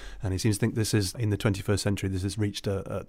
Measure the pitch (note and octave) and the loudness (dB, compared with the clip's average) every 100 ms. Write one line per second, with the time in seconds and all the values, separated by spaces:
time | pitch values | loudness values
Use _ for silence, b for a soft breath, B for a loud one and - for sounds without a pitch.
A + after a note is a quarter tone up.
0 | B B F#2+ F#2 A#2 G2+ A2+ A2+ G#2+ A2 | B B -2 2 2 2 2 2 2 2
1 | F#2 - G#2+ G2+ A2+ G2 G2+ G2 G#2 G2+ | 2 0 0 2 2 2 2 0 2 0
2 | G2 F#2+ G2 G#2+ G#2 - G#2+ G2 - G2+ | 0 0 -2 0 -2 -2 -2 -2 -4 -8